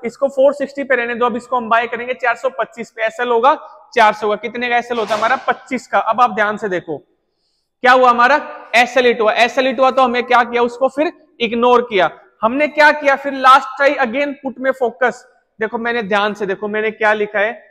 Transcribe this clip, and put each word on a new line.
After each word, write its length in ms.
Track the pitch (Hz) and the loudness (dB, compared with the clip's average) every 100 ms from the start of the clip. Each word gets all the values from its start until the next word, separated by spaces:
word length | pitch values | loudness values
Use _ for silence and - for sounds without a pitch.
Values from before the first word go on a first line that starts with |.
| 233 | -12
इसको 220 | - 277 | -4 -4
फ़ोर 260 | 269 277 | 2 0
सिक्सटी 300 | 277 269 - | 2 -8 -8
पे 120 | 269 254 | 0 0
रहने 200 | 240 240 | 0 -2
दो, 100 | 247 | -2
अब 100 | 233 | -2
इसको 200 | 226 254 | -4 -4
हम 140 | 226 | 0
बाय 180 | 226 233 | 0 0
करेंगे 260 | 240 240 | -8 -8
चार 220 | 247 247 233 | -4 -4 -2
सौ 140 | 262 | -4
पच्चीस 420 | 254 214 - 220 | -4 -8 -8 -14
पे। 120 | - | -6
एसएल 260 | 220 220 247 | -6 -4 -2
होगा 240 | 233 254 302 - - _ - | 2 2 0 -6 -20 _ 2
चार 180 | 214 | 2
सौ 160 | 214 214 | 2 -4
का, 60 | 208 | -4
कितने 340 | 233 240 240 | -6 -8 -2
का 80 | 240 | -2
एसएल 200 | 240 240 | -2 -6
होता 160 | 202 | -4
है 40 | 214 | -2
हमारा? 180 | 220 254 | 0 -2
पच्चीस 520 | - - - 254 - | -2 -6 -4 -10 -2
का। 120 | 196 | -2
अब 220 | 208 226 | 0 0
आप 100 | 247 | 0
ध्यान 260 | 208 208 214 | 0 -2 -2
से 120 | 214 | -6
देखो, 280 | 180 165 143 _ _ _ _ _ _ _ _ | -6 -6 -12 _ _ _ _ _ _ _ _
क्या 80 | 247 | 2
हुआ 180 | 254 254 | 6 4
हमारा? 260 | 240 247 294 294 - - 226 | 4 4 2 -2 -16 -2 0
एसएल 300 | 240 262 247 | 2 2 2
हिट 160 | 233 | 2
हुआ, 120 | 214 | 0
एसएल 340 | - 233 - 262 | 2 0 0 -2
हिट 120 | 254 | 2
हुआ 120 | 262 | 0
तो 100 | 254 | 2
हमें 220 | 254 240 | 0 0
क्या 200 | 240 240 | 0 0
किया? 180 | 240 240 | 2 0
उसको 280 | 240 240 262 | -2 -2 -4
फिर 220 | - 320 - _ _ | 0 -4 -4 _ _
ignore 420 | 233 233 247 247 | -4 0 2 2
किया। 280 | 240 208 160 - _ _ | 2 0 0 -2 _ _
हमने 260 | 220 262 302 | -2 0 -2
क्या 240 | 302 302 | 4 4
किया 240 | 294 285 269 | 4 0 0
फिर? 180 | 277 | -2
last 340 | 269 262 269 262 - | 0 6 6 4 0
try 160 | 277 285 | 0 0
again 380 | 254 247 285 | -2 -2 -4
put 260 | 269 269 240 | -6 -12 -6
में 120 | 262 | -4
focus। 540 | 262 240 233 247 - _ _ _ _ | -2 -4 0 -2 -2 _ _ _ _
देखो, 180 | 214 226 | -6 -4
मैंने 260 | 233 240 | -4 -4
ध्यान 300 | 202 208 208 | -2 -2 -2
से 120 | 202 196 | -4 -6
देखो, 220 | 190 208 | -6 -6
मैंने 240 | 214 220 | -4 -6
क्या 220 | 214 214 | -2 0
लिखा 260 | 214 208 208 | 0 -2 -2
है? 260 | 208 240 _ | -4 -6 _